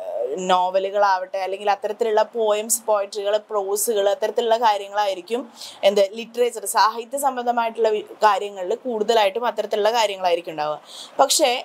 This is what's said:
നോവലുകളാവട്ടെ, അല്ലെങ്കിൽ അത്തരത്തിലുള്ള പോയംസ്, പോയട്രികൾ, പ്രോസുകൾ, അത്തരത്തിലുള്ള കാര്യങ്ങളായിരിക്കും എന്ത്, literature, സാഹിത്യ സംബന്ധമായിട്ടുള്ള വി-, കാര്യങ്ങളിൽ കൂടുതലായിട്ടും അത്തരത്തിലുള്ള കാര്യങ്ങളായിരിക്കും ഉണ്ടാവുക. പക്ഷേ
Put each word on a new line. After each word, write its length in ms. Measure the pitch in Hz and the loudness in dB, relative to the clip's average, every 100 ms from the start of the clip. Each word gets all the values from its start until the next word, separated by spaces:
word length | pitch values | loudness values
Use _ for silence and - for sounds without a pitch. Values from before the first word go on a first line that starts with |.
| 92 95 123 156 185 | -4 -4 -4 -2 2
നോവലുകളാവട്ടെ, 880 | 180 185 190 196 202 202 185 185 196 185 | 2 2 0 0 2 2 2 -2 -6 -4
അല്ലെങ്കിൽ 240 | 196 208 196 | -2 0 0
അത്തരത്തിലുള്ള 480 | 208 214 226 214 214 233 | -2 -2 0 2 2 0
പോയംസ്, 440 | 220 208 220 220 - | 2 2 0 -4 0
പോയട്രികൾ, 460 | 208 202 208 202 214 214 | 0 0 -4 -2 -2 -2
പ്രോസുകൾ, 540 | 214 190 202 233 214 196 196 | -4 -2 -2 -2 0 0 0
അത്തരത്തിലുള്ള 440 | 214 214 233 226 240 | -2 -2 0 2 2
കാര്യങ്ങളായിരിക്കും 720 | 202 196 202 208 185 175 233 233 - - - 196 | 0 -2 -2 -2 -4 -6 -6 -8 -14 -18 -2 2
എന്ത്, 140 | 202 196 220 | 4 2 -2
literature, 460 | 233 233 240 226 196 220 | -8 -2 -2 -2 -2 2
സാഹിത്യ 440 | 202 226 226 277 269 | 2 2 -6 -4 -2
സംബന്ധമായിട്ടുള്ള 640 | 247 240 240 233 226 220 214 | -2 -2 0 -2 0 0 0
വി-, 100 | - - 214 | -4 2 2
കാര്യങ്ങളിൽ 480 | 190 208 202 185 226 262 | 2 -2 -6 -4 -4 -4
കൂടുതലായിട്ടും 640 | 220 208 226 202 208 240 | -2 2 2 2 0 -2
അത്തരത്തിലുള്ള 420 | 220 214 214 208 240 | -2 -4 0 0 2
കാര്യങ്ങളായിരിക്കും 560 | 214 190 185 175 170 156 | 0 0 0 0 -2 -6
ഉണ്ടാവുക. 240 | 151 151 - - - - | -4 -6 -10 -18 -6 0
പക്ഷേ 280 | 269 - 285 247 | 2 2 2 0